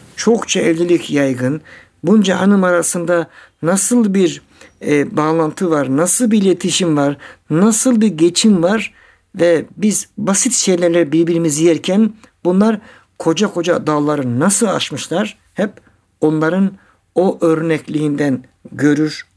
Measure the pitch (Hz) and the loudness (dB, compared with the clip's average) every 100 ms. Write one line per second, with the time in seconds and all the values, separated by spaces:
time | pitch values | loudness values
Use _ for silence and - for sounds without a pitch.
0 | - - - 233 - 190 160 165 175 170 | -18 -4 0 0 0 -2 0 0 0 0
1 | - 143 139 123 127 156 - - - _ | 0 -2 0 -2 -4 -4 -10 -20 -20 _
2 | 156 220 190 175 190 202 180 175 165 175 | 2 2 4 2 2 2 2 0 0 -4
3 | 165 170 160 - - _ 156 196 - 247 | -2 -2 -2 -10 -20 _ -2 0 0 2
4 | 214 190 170 143 - _ - _ - 147 | 2 2 0 -2 -14 _ -20 _ -2 0
5 | 139 151 156 165 156 - 185 151 131 139 | 0 -2 0 0 -2 -2 -2 0 0 0
6 | 180 - 247 220 190 175 185 156 175 147 | 0 0 0 2 2 0 -2 -2 0 0
7 | 143 143 - - - 156 214 214 262 226 | 0 -4 -12 -18 -4 2 2 2 2 2
8 | 214 160 170 170 226 185 175 220 - - | 2 2 0 2 2 4 2 -2 -6 -14
9 | _ _ _ - 170 156 - 160 208 165 | _ _ _ -2 2 2 -2 -2 -2 -2
10 | - - 175 196 247 - - 175 175 170 | -6 -6 -2 0 0 0 0 2 2 2
11 | 151 160 170 165 165 147 170 151 185 196 | 2 2 0 0 0 2 2 2 0 0
12 | 220 - - _ 170 190 214 208 - - | 0 -2 -18 _ 0 2 2 0 -8 -20
13 | _ - 165 160 202 175 170 160 151 151 | _ -6 -4 0 -2 -2 -2 -2 0 0
14 | 147 147 127 120 180 - 214 151 - 139 | 0 -2 -2 0 0 0 0 -2 -6 -8
15 | - 170 214 - _ - 208 - _ _ | -6 -6 -6 -10 _ -6 -6 -8 _ _
16 | _ _ 156 156 160 185 190 - _ _ | _ _ 0 0 0 0 0 -4 _ _
17 | _ - 190 - 165 160 165 156 - 151 | _ -2 -2 0 0 0 -2 -4 -4 -4
18 | 151 143 143 127 - _ - 120 143 147 | -2 -2 -2 -4 -8 _ -14 -2 0 2
19 | 156 - - | -2 -6 -16